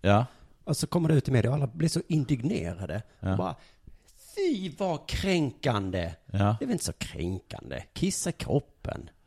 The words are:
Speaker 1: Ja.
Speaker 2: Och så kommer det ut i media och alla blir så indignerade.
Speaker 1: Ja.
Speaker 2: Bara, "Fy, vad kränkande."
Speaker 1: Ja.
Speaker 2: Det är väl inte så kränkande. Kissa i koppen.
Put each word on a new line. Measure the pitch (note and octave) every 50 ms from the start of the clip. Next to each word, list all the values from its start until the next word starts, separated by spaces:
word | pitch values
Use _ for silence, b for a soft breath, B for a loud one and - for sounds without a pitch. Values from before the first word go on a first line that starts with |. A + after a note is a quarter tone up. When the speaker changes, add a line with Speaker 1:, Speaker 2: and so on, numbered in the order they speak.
Speaker 1:
Ja. | - G2 G2+ G#2 B2+ - b b b b b b -
Speaker 2:
Och | - D3+ -
så | - -
kommer | - F3 E3 D#3
det | D#3+
ut | C#3+ - -
i |
media | C3 A#2+ G#2+ A#2
och | C3+ D3
alla | C#3 A#2
blir | A2 E3 D#3 E3
så | - E3 - -
indignerade. | E3+ D#3 C3+ A2+ D3 B2 A2+ D3+ A3 - - E2+ F2 E2+ F#2+ F2 F2 G#2 - - _ _
Speaker 1:
Ja. | - F#2 F#2+ F#2
Speaker 2:
Bara, | F#2 F2+ D#2+ b b b b b b b b b b _ - - - - -
"Fy, | G#4+ G4 F4+ D4 G3 F#3 F#3 D3+ -
vad | G3+ F#3 E3 C#3+ - -
kränkande." | - - - G3 F#3+ F3 D#3 C3 - - - C#3 A#2+ G#2 G2 F#2+ F#2 F#2 E2+ E2+ E2+ - _
Speaker 1:
Ja. | - - G2+ G2+ G2+ A2 A2
Speaker 2:
Det | C#3+
är | C#3
väl |
inte | A3 F3 -
så | - -
kränkande. | - - - - - E2 F2 F#2+ F#2 - - - - - - C2 B1+ - - -
Kissa | - - G3 F#3+ - - F3+
i | E3
koppen. | - - - - C#3+ - - - _ - - - - - - - _ _